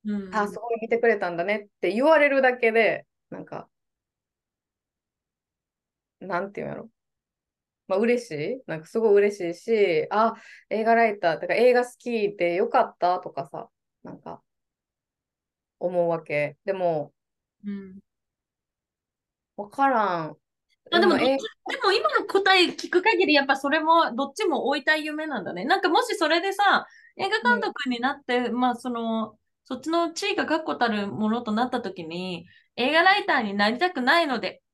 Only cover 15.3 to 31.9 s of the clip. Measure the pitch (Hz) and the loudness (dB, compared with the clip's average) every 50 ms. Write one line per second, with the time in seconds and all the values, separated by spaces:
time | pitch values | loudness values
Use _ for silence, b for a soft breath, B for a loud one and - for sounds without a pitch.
15.3 | _ _ _ _ _ _ _ _ _ _ - 175 180 175 170 170 170 160 160 - | _ _ _ _ _ _ _ _ _ _ -6 -2 0 0 0 0 0 -4 -4 -4
16.3 | 147 147 147 143 143 _ _ 196 196 190 180 175 160 151 147 143 _ _ _ _ | -2 -2 -2 -2 -6 _ _ -6 -4 0 0 0 0 -2 -4 -8 _ _ _ _
17.3 | _ _ _ _ _ _ - 202 202 196 196 190 190 196 _ _ _ _ _ _ | _ _ _ _ _ _ -10 -10 -10 -10 -12 -16 -20 -20 _ _ _ _ _ _
18.3 | _ _ _ _ _ _ _ _ _ _ _ _ _ _ _ _ _ _ _ _ | _ _ _ _ _ _ _ _ _ _ _ _ _ _ _ _ _ _ _ _
19.3 | _ _ _ _ _ - 202 202 - - 277 277 262 226 208 190 175 170 160 151 | _ _ _ _ _ -14 -14 -10 -2 2 2 4 4 2 2 0 0 -4 -4 -8
20.3 | 147 _ _ _ _ _ _ _ _ _ _ - 339 339 - 359 311 254 - 262 | -10 _ _ _ _ _ _ _ _ _ _ -2 2 4 4 4 4 4 2 2
21.3 | - 269 - 453 - _ _ - - 539 494 - 381 453 622 622 539 453 - - | 0 0 -4 -8 -14 _ _ -10 -8 -2 0 2 2 2 0 0 0 0 -2 0
22.3 | - 392 392 392 381 370 349 277 - - - - - 359 359 440 453 - 392 - | -2 0 4 4 4 4 4 2 0 -8 -10 0 0 2 2 2 2 2 2 4
23.3 | 302 285 269 269 262 262 - 277 294 320 311 320 330 339 311 - 240 226 277 269 | 4 2 4 2 -2 0 0 0 0 0 2 4 4 4 4 2 -2 -4 -6 -6
24.3 | - - 427 359 285 226 - 247 285 302 - 311 311 311 302 311 302 302 311 311 | -4 -4 -2 -2 -2 -2 -2 -2 -2 -2 0 0 0 0 -2 -6 -8 -8 -6 -6
25.3 | 277 214 175 - 160 175 190 277 370 381 - - 330 427 466 453 381 - 330 302 | -6 -6 -8 -8 -8 -6 0 0 0 0 2 2 2 2 2 0 -2 -2 0 0
26.3 | 320 339 349 392 392 392 403 381 302 - B B B B B B B - 370 392 | 0 0 0 -2 -2 2 2 4 2 2 B B B B B B B -8 -4 -4
27.3 | 427 440 - 480 480 453 415 359 - - - 262 247 233 240 269 285 285 _ - | -2 0 2 2 0 2 0 -6 -6 -6 -6 -6 -4 -2 -2 -4 -4 -6 _ -2
28.3 | 247 247 247 240 233 247 254 254 233 240 - 254 240 233 226 226 226 226 220 220 | -2 -2 0 -2 -2 0 0 0 -2 -4 -6 -8 -6 -4 -4 -2 -2 -2 -4 -6
29.3 | - _ _ _ _ _ _ _ 262 254 262 311 330 339 339 330 330 - 392 403 | -10 _ _ _ _ _ _ _ -12 -8 -6 -2 -2 0 -2 -2 -4 -6 -4 -4
30.3 | 392 - 262 254 302 330 320 - 294 - 240 226 214 208 202 202 196 - 214 214 | -2 -2 -2 -2 -2 -4 -2 -6 -2 -2 -2 -2 0 -2 -4 -6 -4 -4 -2 -2
31.3 | 226 240 233 220 208 220 262 247 - 247 247 - | -2 -2 -4 -4 -2 -2 -2 -2 -4 -6 -6 -8